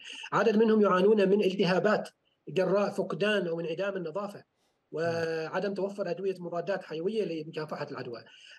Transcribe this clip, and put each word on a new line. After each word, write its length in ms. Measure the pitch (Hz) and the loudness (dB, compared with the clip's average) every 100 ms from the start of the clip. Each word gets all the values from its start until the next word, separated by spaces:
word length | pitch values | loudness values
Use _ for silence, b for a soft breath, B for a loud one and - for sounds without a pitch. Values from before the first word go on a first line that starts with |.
| B B B | B B B
عدد 240 | 160 220 208 | 2 4 4
منهم 240 | 226 214 | 6 6
يعانون 460 | 202 185 202 214 190 | 6 6 6 6 6
من 160 | 208 | 4
التهابات 640 | 190 190 175 180 208 202 - - _ _ - | 2 2 2 2 2 0 -2 -14 _ _ -6
جراء 420 | 151 180 196 196 | -2 2 2 2
فقدان 560 | 196 - 165 208 208 175 | -2 -4 -2 0 2 0
أو 140 | 165 | -4
انعدام 360 | 165 165 196 190 | -4 -4 -4 -4
النظافة 480 | 170 180 202 131 - _ _ _ _ | -6 -6 -8 -10 -20 _ _ _ _
وعدم 840 | 151 170 165 165 160 160 190 202 | -4 -2 -2 -2 -4 -4 -4 -4
توفر 360 | 180 202 202 180 | -2 -4 -4 -6
أدوية 240 | 170 196 180 | -4 -4 -4
مضادات 440 | 170 170 196 185 | -6 -4 -2 -4
حيوية 420 | - 160 185 220 | -6 -6 -2 -2
لمكافحة 640 | 175 160 151 156 156 - 143 | -2 -4 -6 -8 -6 -8 -8
العدوى. 340 | 127 - 113 B B B | -8 -10 -12 B B B